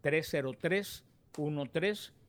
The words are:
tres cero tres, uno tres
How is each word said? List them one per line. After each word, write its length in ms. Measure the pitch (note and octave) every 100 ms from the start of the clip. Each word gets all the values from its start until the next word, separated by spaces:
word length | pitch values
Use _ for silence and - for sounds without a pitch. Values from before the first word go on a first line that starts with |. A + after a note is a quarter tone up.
tres 280 | D3 D#3 D#3
cero 240 | D#3 C3+ B2+
tres, 460 | E3 F#3+ G3+ - - - - -
uno 300 | D3 D3+ C#3
tres 460 | E3+ F#3 G#3 - -